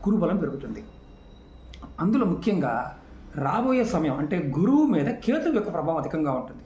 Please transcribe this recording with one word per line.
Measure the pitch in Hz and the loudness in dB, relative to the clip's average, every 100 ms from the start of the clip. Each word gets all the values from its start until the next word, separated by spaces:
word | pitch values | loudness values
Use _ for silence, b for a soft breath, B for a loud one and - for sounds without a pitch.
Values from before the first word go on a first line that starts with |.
| 202 | 2
గురుబలం | 214 165 175 | 2 2 0
పెరుగుతుంది. | 147 135 123 110 - - - - - - - - - - - - | -2 -4 -8 -10 -12 -20 -20 -20 -20 -20 -20 -20 -20 -18 -16 -2
అందులో | 170 233 220 | 2 2 2
ముఖ్యంగా | 170 - 190 135 117 127 - - - - - | 2 0 0 0 -2 -4 -10 -20 -20 -12 -4
రాబోయే | 135 196 254 254 | -2 0 2 2
సమయం | 226 175 156 | 2 2 0
అంటే | 135 147 185 147 135 | 0 0 0 0 2
గురువు | 202 285 | 4 6
మీద | 302 175 143 | 6 4 2
కేతు | - - 294 320 | -2 0 0 2
యొక్క | 262 208 | 0 0
ప్రభావం | 170 151 160 | -2 -2 -2
అధికంగా | 143 165 151 | -2 -2 0
ఉంటుంది. | 127 117 - | -2 -4 -14